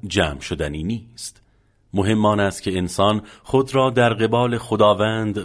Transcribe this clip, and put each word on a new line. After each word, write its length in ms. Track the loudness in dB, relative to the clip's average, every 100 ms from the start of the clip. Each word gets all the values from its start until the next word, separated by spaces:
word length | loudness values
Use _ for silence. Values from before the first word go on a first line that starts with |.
| -6
جمع 340 | -2 -2 -4
شدنی 420 | -8 -6 -6 -6
نیست. 600 | -6 -6 -10 -16 -18 -18 _ _ _ _ _
مهم 320 | -2 0 2 2
آن 140 | 2
است 220 | 0 -2
که 160 | -4 -4
انسان 440 | -4 0 0 0 -4 -16
خود 320 | -2 0 2
را 160 | 0 2
در 240 | 2 2
قبال 440 | 2 0 2 0 -2
خداوند 800 | -2 4 4 4 0 0 -4 -4